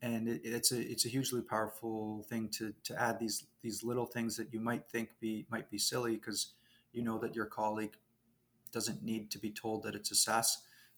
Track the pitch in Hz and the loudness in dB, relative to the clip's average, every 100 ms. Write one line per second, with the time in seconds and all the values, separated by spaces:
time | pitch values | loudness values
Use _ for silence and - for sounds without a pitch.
0 | 120 113 113 120 113 117 - 123 - 117 | -2 0 0 0 0 4 4 4 0 0
1 | 117 131 131 123 - 110 107 - 113 110 | 2 2 2 0 0 0 0 -2 -4 -2
2 | 107 107 - 117 110 - 110 107 - 127 | -2 -6 -4 -4 -2 -4 -6 -6 -6 0
3 | 120 113 113 - - _ 117 101 113 123 | 2 2 0 -2 -6 _ -6 -4 0 0
4 | 117 117 113 101 107 110 113 143 - 117 | 0 0 0 -2 -4 -2 0 -2 -2 -4
5 | 113 - 113 107 - 113 - 101 - 127 | -4 -4 -2 -2 -4 -6 -4 0 2 2
6 | 120 110 113 101 - - _ _ _ 120 | 2 0 0 -2 -4 -6 _ _ _ -2
7 | 117 110 113 113 107 - 107 107 107 - | 0 0 0 -2 -2 0 0 0 -2 -6
8 | _ _ _ _ _ _ - 117 110 - | _ _ _ _ _ _ -8 -2 -2 -2
9 | 113 110 107 - 107 104 113 107 107 104 | -2 -2 -2 -4 -4 -4 -2 -2 -2 -4
10 | - 101 - 110 117 - - - - | 2 4 6 6 4 2 -4 -20 -20